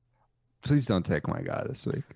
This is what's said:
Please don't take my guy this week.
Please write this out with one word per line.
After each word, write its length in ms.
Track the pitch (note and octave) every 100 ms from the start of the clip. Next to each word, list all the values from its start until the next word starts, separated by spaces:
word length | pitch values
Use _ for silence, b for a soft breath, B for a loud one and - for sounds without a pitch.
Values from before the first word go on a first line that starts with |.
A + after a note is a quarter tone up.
| _ _ _ _ _ _
Please 220 | - D3 A#2+
don't 200 | F#2+ E2
take 220 | D2+ -
my 140 | -
guy 220 | - - -
this 180 | - -
week. 180 | - -